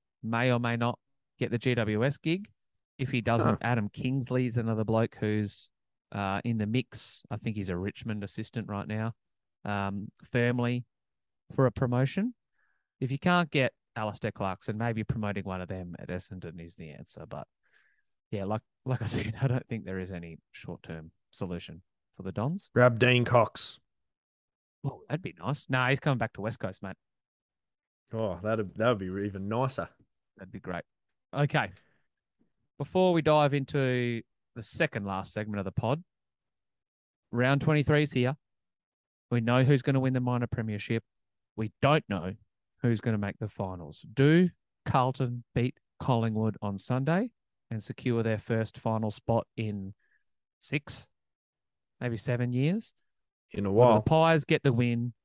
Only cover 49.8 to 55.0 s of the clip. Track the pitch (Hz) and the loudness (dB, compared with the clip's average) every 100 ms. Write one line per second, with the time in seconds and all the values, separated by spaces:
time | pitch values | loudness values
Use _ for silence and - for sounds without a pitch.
49.8 | 95 - _ _ _ _ _ _ - 151 | -10 -14 _ _ _ _ _ _ -6 -6
50.8 | - - - _ _ _ _ _ _ _ | -6 -14 -14 _ _ _ _ _ _ _
51.8 | _ - 127 113 - 120 123 123 147 214 | _ -8 -6 -4 -2 -2 0 2 2 0
52.8 | - _ _ _ _ _ _ - 98 104 | -6 _ _ _ _ _ _ -4 2 8
53.8 | 123 107 - 160 165 160 - 156 139 117 | 8 8 6 6 6 4 4 2 2 2
54.8 | 120 117 | 2 0